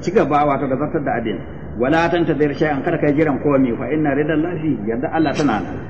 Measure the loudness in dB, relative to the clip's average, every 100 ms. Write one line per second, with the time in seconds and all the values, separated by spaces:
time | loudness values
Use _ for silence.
0 | 0 2 2 2 2 2 0 -2 -2 -2
1 | -2 -2 -2 -6 -8 -12 -10 -2 2 2
2 | 2 2 0 2 0 2 0 0 -2 0
3 | 2 2 2 0 2 2 2 0 -2 -2
4 | 0 0 0 0 0 -2 -2 -2 -2 -2
5 | -2 0 0 2 0 0 -4 -8